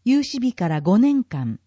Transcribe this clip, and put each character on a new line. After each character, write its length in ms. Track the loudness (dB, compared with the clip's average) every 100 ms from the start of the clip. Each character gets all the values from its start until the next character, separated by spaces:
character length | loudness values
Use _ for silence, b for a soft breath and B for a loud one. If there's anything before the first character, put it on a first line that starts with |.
有 200 | 0 0
資 160 | 0 -4
日 140 | -4
か 140 | -2 -2
ら 140 | -2
五 160 | 2 4
年 260 | 4 2
間。 360 | -2 -6 -6 -8